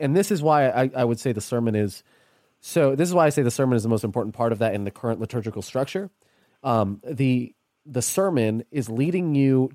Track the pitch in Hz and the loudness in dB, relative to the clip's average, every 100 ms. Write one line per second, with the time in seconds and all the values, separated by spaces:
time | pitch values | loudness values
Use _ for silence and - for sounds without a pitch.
0 | 143 160 190 190 147 151 135 117 131 131 | 0 2 2 0 2 4 4 2 0 0
1 | 123 117 135 107 - 120 117 107 104 - | 0 0 -2 -4 -4 -2 0 0 0 -4
2 | _ _ _ _ _ _ - 170 139 135 | _ _ _ _ _ _ -6 2 2 2
3 | 175 180 156 147 123 - 131 123 107 113 | 0 4 4 4 0 2 2 2 2 0
4 | 107 110 107 - 117 110 110 101 101 - | -2 -4 -6 -2 -2 0 0 -2 -6 -6
5 | 120 113 110 123 110 107 - 131 139 190 | -6 -4 -4 -6 -6 -8 -8 -6 -4 -6
6 | 196 _ _ _ _ _ 135 113 101 101 | -8 _ _ _ _ _ -2 0 0 -4
7 | 123 120 135 123 120 _ _ _ - 127 | -8 -2 0 0 -2 _ _ _ -10 -6
8 | - - 190 151 110 110 - 151 113 113 | -4 0 0 2 2 0 -4 -6 -4 -2
9 | 147 180 175 143 135 131 131 | -2 0 0 2 4 4 2